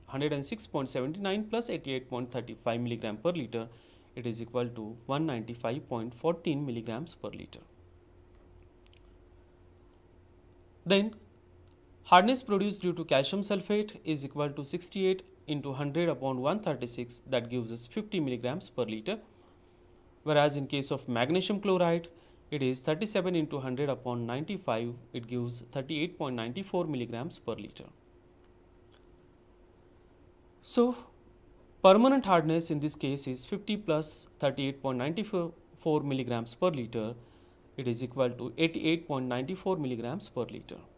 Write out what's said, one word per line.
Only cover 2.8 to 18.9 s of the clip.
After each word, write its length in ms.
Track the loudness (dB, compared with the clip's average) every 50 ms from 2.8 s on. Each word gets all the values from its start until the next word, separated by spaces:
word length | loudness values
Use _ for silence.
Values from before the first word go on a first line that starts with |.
| -2 -2 -4 -4 -4 -6 -6
per 140 | -2 -2 -2
liter. 360 | -2 -2 -6 -4 -4 -6 -6 -6 -12 -20 -20 -20 -20 -20 -20 -16 -14
It 120 | -6 -6
is 140 | -4 -4 -4
equal 260 | -8 -4 -2 -2 -2
to 280 | -2 -4 -8 -10 -10 -10 -12 -6
one 180 | -2 0 0 0
ninety-five 640 | 0 -2 -4 -4 -6 -8 -4 -4 -4 -4 -4 -6 -6
point 240 | -6 -4 -4 -6 -10
fourteen 520 | -2 -2 -2 -2 0 -2 -2 -2 -2 -2
milligrams 500 | -4 -4 -4 -4 -6 -6 -6 -6 -10 -10
per 140 | -10 -10 -10
liter. 320 | -10 -12 -14 -16 -16 -20 -20 -20 -20 -20 -20 -20 -20 -20 -20 -20 -20 -20 -20 -20 -20 -20 -20 -20 -20 -20 -20 -20 -20 -20 -20 -20 -20 -20 -20 -20 -20 -20 -20 -20 -20 -20 -20 -20 -20 -20 -20 -20 -20 -20 -20 -20 -20 -20 -20 -20 -20 -20 -20 -20 -20 -20 -20 -20 -20 -20 -20 -20 -20 -12 2
Then 300 | 4 6 6 6 4 -2 -8 -18 -20 -20 -20 -20 -20 -20 -20 -20 -20 -20 -20 -20 -20 -20 -20 4
hardness 400 | 10 10 10 10 8 4 2 2
produced 380 | 2 2 2 2 0 0 0
due 120 | -2 -2 -2
to 120 | -2 0
calcium 360 | 4 4 4 4 4 0 0
sulfate 580 | 0 2 0 0 0 0 0 0 0 -2 -8 -8 -4
is 220 | -2 -2 -2 -4
equal 240 | -6 -2 -2 -2 -2
to 160 | -2 -6 -6
sixty-eight 580 | -4 -4 -4 -4 -4 -2 0 2 2 2 0 -4 -12 -20 -18 -6
into 240 | -4 -4 -2 -2 -4 -4
hundred 360 | -2 -4 -2 0 2 2 2
upon 320 | 0 0 0 -2 -2 0
one 180 | 2 0 0 0
thirty-six, 600 | 0 -2 -2 -2 -2 -4 -4 -4 -4 -6 -8 -10 -4 0
that 200 | 0 0 0 0
gives 220 | -2 -4 -4 -4
us 160 | -6 -8 -10
fifty 320 | -8 -6 -8 -6 -2 -2 -2
milligrams 500 | 0 0 -2 -2 -2 -4 -4 -4 -6 -8
per 140 | -4 -4 -2
liter. 340 | -2